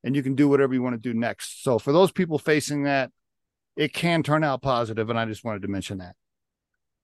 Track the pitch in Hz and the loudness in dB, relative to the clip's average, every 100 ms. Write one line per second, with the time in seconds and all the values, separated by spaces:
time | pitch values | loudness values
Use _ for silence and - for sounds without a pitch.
0 | 123 139 131 135 143 139 135 127 123 117 | -4 -2 0 2 6 6 4 0 -2 -4
1 | 120 113 117 - - - 139 113 - 160 | -4 -2 -2 -4 -12 -6 0 2 4 4
2 | 190 - 170 151 - 151 - 147 143 139 | 4 2 -2 -2 2 0 0 -2 0 0
3 | 127 _ _ _ _ _ _ - 151 - | -2 _ _ _ _ _ _ -4 -4 -2
4 | 170 170 143 156 156 131 139 120 113 110 | 0 0 2 0 0 -2 -2 -2 -2 -2
5 | 110 117 113 107 117 101 98 98 - 95 | -2 -2 -2 -4 -8 -6 -6 -6 -6 -10
6 | 90 - _ _ _ _ _ _ _ _ | -12 -20 _ _ _ _ _ _ _ _